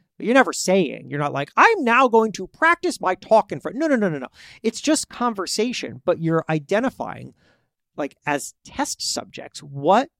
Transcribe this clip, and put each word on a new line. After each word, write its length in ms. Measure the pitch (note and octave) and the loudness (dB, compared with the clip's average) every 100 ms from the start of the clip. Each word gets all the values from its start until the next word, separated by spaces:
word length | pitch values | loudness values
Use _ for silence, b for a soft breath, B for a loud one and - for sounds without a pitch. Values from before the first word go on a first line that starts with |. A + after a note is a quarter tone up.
| _ - | _ -8
But 80 | E3+ | 2
you're 100 | C4 | 4
never 180 | A#3+ | 4
saying, 560 | - - F#3+ D3+ A2+ C3 | 0 2 2 2 -4 -8
you're 100 | C#3+ | -4
not 140 | D3 | -4
like, 180 | C3+ D3 - | -4 -2 4
"I'm 280 | F#4+ G#4+ | 4 4
now 240 | B3 A#3 C4 | 2 4 4
going 240 | A3+ A3 | 4 2
to 140 | F#3 F#3 | -2 -12
practice 520 | _ D#4+ F4 F4+ - | _ 0 2 -2 -4
my 160 | F3+ F#3+ | -4 -4
talk 360 | - A3 G3 | 2 2 2
in 80 | D3 | -4
front." 160 | - A#3 | -8 -4
No, 100 | D#4+ | 0
no, 80 | B3+ | 2
no, 140 | G3+ | 0
no, 80 | D3 | -2
no. 80 | B2+ B B B | -8 B B B
It's 200 | A3+ - | -4 -2
just 260 | - D4+ - | 0 0 -2
conversation, 920 | - B3 G3+ F3 - A#3 A#3 B2 A#2+ | -4 -4 -4 -4 -2 -2 -4 -10 -4
but 160 | - E3+ | -2 0
you're 240 | D#3+ E3 - | 0 0 0
identifying, 840 | D#3+ C#3+ G3 B3+ - A2+ - B2+ - _ _ _ _ _ - | -4 0 0 0 -4 -10 -12 -16 -20 _ _ _ _ _ -10
like, 220 | C#3+ - - | -10 -8 -4
as 300 | C#3+ - - - | -4 -6 -16 -12
test 360 | - C#4+ - | -8 -6 -6
subjects, 600 | - - - - - - | -8 -6 -8 -14 -18 -18
what 460 | D3 C#3 C#3+ G#3 C#4 | -14 -2 2 2 2